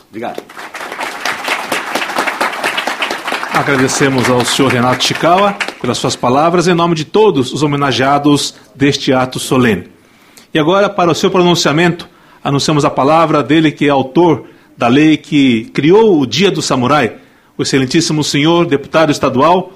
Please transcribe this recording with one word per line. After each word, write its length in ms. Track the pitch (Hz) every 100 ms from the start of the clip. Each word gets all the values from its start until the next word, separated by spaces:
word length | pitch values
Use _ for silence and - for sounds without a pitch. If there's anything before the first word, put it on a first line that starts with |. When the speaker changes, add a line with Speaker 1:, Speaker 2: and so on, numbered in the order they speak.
| -
Speaker 1:
Obrigado. 340 | 107 117 - - - - - - - - - - - - - - - - - - - - - - - - - - - - - - - -
Speaker 2:
Agradecemos 800 | 165 143 135 131 - 139 131 113
ao 160 | 123 117
senhor 260 | - 131
Renato 260 | 123 123 127
Nishikawa 580 | - - 156 180 202 196 - -
pelas 160 | - -
suas 180 | 139 -
palavras, 520 | 123 131 165 175 170
em 80 | 170
nome 180 | 170
de 120 | 160 147
todos 460 | 202 214 151 123
os 100 | 135
homenageados 920 | 151 143 143 113 135 143 147 143 - - - -
deste 360 | 139 139 -
ato 280 | 127 127 -
solene. 480 | - 131 120 92 - - _ _ _ - -
E 60 | 160
agora, 300 | 151 196 202
para 220 | 196 175
o 40 | 151
seu 160 | 190
pronunciamento, 760 | 185 175 175 160 147 175 170 - _ _ -
anunciamos 420 | 143 139 151 151 143
a 40 |
palavra 520 | - 131 160 160 156
dele, 300 | 139 160 156
que 160 | 143 143
é 20 |
autor 560 | 139 131 160 175 139 - - _ -
da 100 | 120
lei 300 | 131 156 147
que 480 | - 151 135 113 117
criou 460 | - 143 202 226 160
o 60 | 127
Dia 260 | 123 190
do 100 | 156
Samurai, 560 | - 135 123 151 113 - - _ _ -
o 60 |
excelentíssimo 600 | 139 139 131 165 156 151
senhor 440 | 143 147 151 170 170
deputado 440 | 208 - 160 156
estadual, 600 | 143 143 120 151 180 180